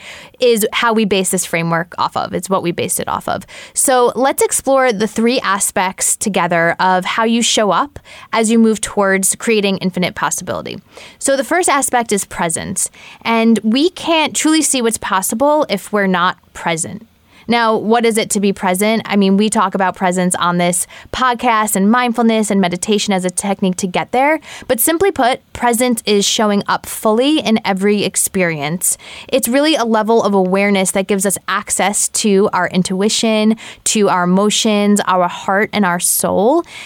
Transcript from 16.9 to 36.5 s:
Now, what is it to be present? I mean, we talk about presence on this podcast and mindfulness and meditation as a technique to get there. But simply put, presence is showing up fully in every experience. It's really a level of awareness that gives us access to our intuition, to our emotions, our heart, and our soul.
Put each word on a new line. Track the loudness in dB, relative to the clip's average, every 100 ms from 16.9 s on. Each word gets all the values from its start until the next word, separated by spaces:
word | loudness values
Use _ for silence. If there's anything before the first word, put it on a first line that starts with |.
| -12 -18 _ _ -14 -2
Now, | 0 2 0
what | 2 2 2
is | 0
it | -2
to | 0
be | 0
present? | 0 -2 0 0 0 0
I | 2
mean, | 2 4
we | 2
talk | 2 0 0
about | -2 0
presence | -2 0 0
on | 0 -2 0
this | 0 0 -6 -12 -12
podcast | -2 -2 0 0 2 2 2
and | 2
mindfulness | 4 2 2 2 2 2
and | 2
meditation | 0 -2 -2 -2 0
as | 0
a | -2
technique | -4 -4 -2 -2 -2
to | -4
get | -4 -2
there. | 0 2 0 -4 -12 -4
But | 0
simply | 0 2 0
put, | 2 0 0 _
presence | -4 0 2 0 0 0
is | 2 2
showing | 0 0 0 0
up | -4 -4
fully | -4 0 2 2 2
in | 2 0
every | 0 0 2 2
experience. | 0 -2 -4 0 -2 -2 -4 -4 -4 -6 -10 -20 -2
It's | -2 2
really | 2 2 2
a | 2
level | 0 2 2
of | 2
awareness | 2 2 2 2 2 0
that | -2 0
gives | 0
us | 0 -4 -4
access | -6 -4 -2 0 0 -4
to | -2 2 4 2
our | 0 -2
intuition, | 0 -2 0 0 0 0 2 2 0 -4 -10
to | -4 0 2
our | 2
emotions, | 2 2 2 0 0 2 2 2
our | 2 0 0
heart, | -4 -2 0 0
and | 0 0
our | 0
soul. | -2 -2 -2 0 2